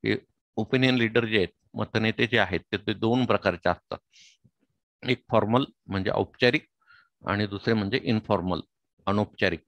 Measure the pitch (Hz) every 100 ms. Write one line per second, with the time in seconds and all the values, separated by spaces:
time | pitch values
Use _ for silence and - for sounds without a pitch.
0 | 113 107 _ _ _ - 110 131 131 127
1 | 113 120 113 107 92 _ _ - 107 113
2 | 110 107 117 120 95 92 - 104 - 104
3 | 110 123 117 107 98 87 90 87 _ -
4 | _ _ - _ _ _ _ _ _ _
5 | - 123 _ 113 104 120 139 _ - 98
6 | 95 - 98 _ 123 113 - _ _ -
7 | _ _ - 101 104 98 - 113 98 123
8 | - 110 110 101 90 85 - _ _ _
9 | - 101 101 - 98 85